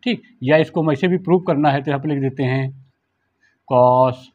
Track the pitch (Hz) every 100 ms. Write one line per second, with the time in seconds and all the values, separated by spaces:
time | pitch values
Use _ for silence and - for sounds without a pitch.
0 | - 226 _ _ 127 156 156 - 156 143
1 | 185 180 185 180 180 147 151 139 143 139
2 | 151 143 135 135 131 135 135 - _ _
3 | _ _ _ _ _ _ _ 127 123 127
4 | 131 127 -